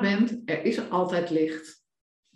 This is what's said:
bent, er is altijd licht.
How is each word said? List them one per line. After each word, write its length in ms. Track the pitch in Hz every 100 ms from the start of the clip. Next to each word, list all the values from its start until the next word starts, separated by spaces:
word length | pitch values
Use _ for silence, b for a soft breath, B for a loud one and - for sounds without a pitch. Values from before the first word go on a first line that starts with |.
bent, 400 | 202 202 240 - -
er 180 | 160
is 260 | 226 - -
altijd 400 | 180 180 175 -
licht. 560 | 160 156 156 - - _ _ _ _ _